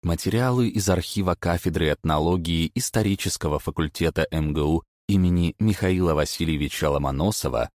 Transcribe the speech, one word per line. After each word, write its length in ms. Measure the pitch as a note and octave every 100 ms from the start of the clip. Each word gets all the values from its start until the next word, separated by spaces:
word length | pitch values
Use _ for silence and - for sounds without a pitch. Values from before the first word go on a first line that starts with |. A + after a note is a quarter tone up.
материалы 640 | F2 E2 - G#2+ B2+ B2 A#2
из 200 | G#2+ F#2+
архива 480 | F2+ - - F2+ F2
кафедры 540 | F2 E2+ F#2 D#2+ D#2+
этнологии 800 | D2 D#2+ D2+ D#2+ F2+ E2 E2 E2
исторического 840 | - - A2+ G#2+ G2 F#2 - D#2+ D2
факультета 680 | - E2 D#2+ - E2 D#2+ D#2
М 240 | D#2+ D2+
Г 80 | D2
У 200 | D2+ E2 - _ -
имени 480 | G2 F2+ F2 E2+ -
Михаила 560 | A2 G2+ F#2 F#2 F2+
Васильевича 760 | D2+ D2 - E2 D#2 C#2+ - D#2
Ломоносова 800 | C#2+ C#2 C2+ F2+ - - A#1+ A#1